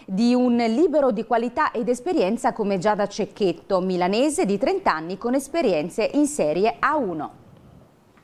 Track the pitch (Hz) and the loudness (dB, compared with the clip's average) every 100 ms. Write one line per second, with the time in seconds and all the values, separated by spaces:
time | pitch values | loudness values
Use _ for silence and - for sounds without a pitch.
0 | - 190 240 247 247 240 226 226 349 294 | -6 2 4 4 4 2 2 2 2 4
1 | 262 214 214 233 240 240 302 220 226 247 | 2 0 0 -2 0 -2 -2 0 -2 -2
2 | 349 330 185 170 247 220 202 196 214 214 | -2 0 0 0 -2 -2 -2 0 0 0
3 | 202 - 190 - 190 165 - 185 185 180 | -2 -4 -6 -2 -2 -2 -2 -2 0 0
4 | 180 214 302 294 226 202 285 381 202 156 | 0 2 0 0 0 0 0 0 0 -2
5 | 160 190 233 269 269 339 247 156 165 - | -4 -6 -4 -4 -2 -2 0 0 -2 -2
6 | 214 285 294 - 151 165 220 226 254 311 | -2 0 0 0 0 2 0 0 -2 0
7 | 208 160 135 - - - - - - _ | -2 -6 -8 -14 -20 -20 -20 -20 -20 _
8 | _ _ | _ _